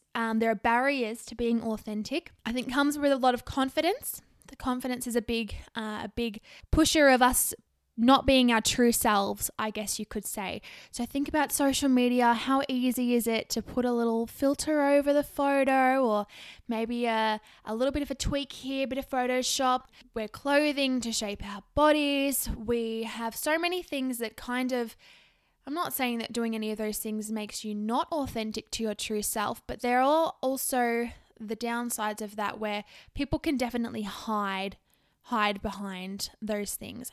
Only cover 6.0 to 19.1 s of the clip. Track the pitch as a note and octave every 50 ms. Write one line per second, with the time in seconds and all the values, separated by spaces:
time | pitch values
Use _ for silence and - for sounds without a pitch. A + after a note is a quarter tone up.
6 | - G#3 - - A#3 A#3 G3+ - - - - - - - - D#4 D#4+ - - D#4+
7 | D4 C#4 C4 A#3+ B3+ B3 B3+ - - - - - _ _ _ _ _ _ _ -
8 | A3+ A#3+ C4 B3+ - C4 C4+ C4 B3 A#3+ A#3 A3 A3 - - - A#3+ A#3+ A3+ -
9 | - A#3 G#3 G3+ G3 G#3 G3+ G3+ - - - - G#3+ A3 G#3 G#3+ G#3 G3+ - -
10 | G#3+ - - G#3+ G3 - - A3 G3 F#3 - G#3+ - - - - - - - -
11 | A#3+ - - C#4 C#4+ - - D#4 C#4+ - - - C#4+ C#4 C4+ - C#4+ C#4 B3+ B3
12 | B3 B3 B3 B3 A#3+ A#3 A#3+ A#3 - B3+ C4+ C4+ - - C4+ B3 B3 B3+ A#3+ -
13 | B3+ A#3+ A#3+ A#3+ A3 A3+ A3+ A3 - - - A3 - - - B3 B3 B3 A#3+ A#3
14 | A#3 A#3 A3+ A3+ A#3 A3+ - - C#4+ C#4 C#4+ - - D4+ D#4 D4+ C#4+ C#4 C#4+ C#4+
15 | C#4 C#4+ C#4+ D4 C#4+ - - - C#4+ C#4 C#4 C#4 C4+ C4+ C4 C4 C4 C4 C4 C4+
16 | C4 A#3 G#3+ G#3 G3+ - - - - - - - - - A#3 A3 A3+ A3+ A#3+ A#3+
17 | A#3+ A#3 A3+ A3 A3 A3 G#3+ G#3+ - - - - - - A3 A3+ B3+ C#4 C4+ D4
18 | C#4+ - C4+ - - - D4 C#4 C#4+ - - - - C4 C4+ C4+ C4+ A3+ C4 C4+
19 | C4+ -